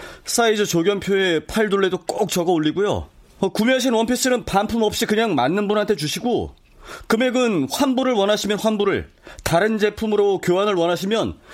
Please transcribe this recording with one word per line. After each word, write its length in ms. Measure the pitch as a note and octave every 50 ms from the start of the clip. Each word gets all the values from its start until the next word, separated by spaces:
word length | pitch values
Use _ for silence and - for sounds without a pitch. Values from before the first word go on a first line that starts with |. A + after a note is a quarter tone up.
| - - - - -
사이즈 400 | - - A#3+ A#3 A3 G#3+ G#3 G#3
조견표에 800 | - - E3+ E3 G3 G3+ F#3+ - F3+ G3+ F#3+ F#3+ F#3 E3 D3+ D#3+
팔둘레도 580 | - - A3 A3 G#3 F#3+ G3 F#3+ F#3 F3+ E3+ -
꼭 260 | - - - G#3+ F3
적어 220 | - F#3 E3+ E3+
올리고요. 560 | F3+ D#3+ D#3 D3+ D3+ F#3 G3+ G3+ C#3 F2 D2 - _ - - _ - -
어, 80 | G3 F#3
구매하신 460 | - - A3 B3 C4 C4 A3+ C4+ A#3
원피스는 500 | A3 A3+ G#3 B3 A#3+ - C4 B3 A#3+ -
반품 380 | - F3+ G3 G#3 G#3 G#3+ A#3
없이 240 | A3 G#3+ - - -
그냥 280 | - G#3+ G#3+ A#3 A3 E3+
맞는 320 | C3 A#2+ C#3 F3 G#3 G#3 G3
분한테 260 | G#3+ G#3+ G3+ - G#3
주시고, 580 | - D3 D3 - F3+ G#3+ B3 A3+ C#3 E2+ D2 - _ _ _ - - - - - - -
금액은 600 | - A3+ A3+ C4 B3+ A3 B3+ B3 A#3 G3+ D#3+ C3 B2+
환불을 420 | - - C#4+ C4+ B3+ B3 B3+ C4 B3
원하시면 440 | G3+ G3 G3+ G#3+ G#3 - G3 G#3 G3+
환불을, 540 | G#3 A3 G#3+ G3+ G3+ G3+ D#3 G2 D2+ - _ _ _ - - - -
다른 340 | - D#3+ E3+ G3+ A3 A3 G#3
제품으로 640 | G#3 G#3 G#3 - A3 G#3+ G#3 G3+ G3+ G3+ F#3+ -
교환을 340 | - F#3 F3 F#3 G3+ G#3+ G3
원하시면 640 | F3 E3 F3 F3 - F#3 G3 A3 A3 D#3 F#2+ E2+ - - -